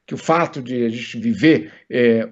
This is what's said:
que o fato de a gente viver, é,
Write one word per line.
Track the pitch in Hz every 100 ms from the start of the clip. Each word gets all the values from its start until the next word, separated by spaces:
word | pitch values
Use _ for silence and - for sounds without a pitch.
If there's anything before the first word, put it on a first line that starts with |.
| -
que |
o | 131
fato | - 165 156 147
de | 123 127
a | 117
gente | 113 - 120
viver, | 117 98 156 131 - - -
é, | 127 120 113 110